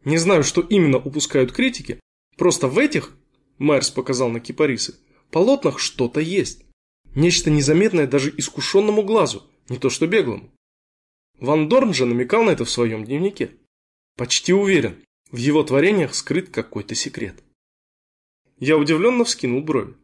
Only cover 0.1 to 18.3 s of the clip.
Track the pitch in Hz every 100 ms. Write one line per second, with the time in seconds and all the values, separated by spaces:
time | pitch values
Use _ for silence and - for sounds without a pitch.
0.1 | 165 165 180 135 - 175 208 160 131 135
1.1 | 147 - 143 131 - 247 240 - - _
2.1 | _ _ - 175 - 131 156 285 160 -
3.1 | _ _ _ _ _ 143 139 - - 127
4.1 | 127 127 117 - - 151 120 - - _
5.1 | _ _ 160 208 277 160 - - - 120
6.1 | 143 160 190 - - _ _ _ _ _
7.1 | 135 165 170 - 151 139 160 214 180 139
8.1 | 139 139 - - - 127 196 214 214 196
9.1 | 220 147 104 _ _ _ 120 131 - 160
10.1 | 214 143 101 - _ _ _ _ _ _
11.1 | _ _ _ 123 156 151 254 254 139 127
12.1 | 120 127 214 226 156 117 - 117 110 107
13.1 | 143 190 202 - _ _ _ _ _ _
14.1 | - 120 - - 190 202 175 113 - _
15.1 | _ _ 120 131 151 147 131 175 208 139
16.1 | - - 170 185 - - 104 101 113 -
17.1 | - 104 - _ _ _ _ _ _ _
18.1 | _ _